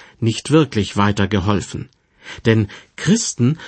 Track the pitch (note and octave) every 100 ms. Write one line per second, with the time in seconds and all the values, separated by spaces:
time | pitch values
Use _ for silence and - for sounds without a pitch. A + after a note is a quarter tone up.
0 | - _ A#2 A2+ - D3+ C#3 A2+ G2 -
1 | G#2 G2+ G2 G2+ F#2 G2+ - - - _
2 | _ _ - - A#2 A2 G#2 - - -
3 | C#3 A3+ - - A#2+ D#3+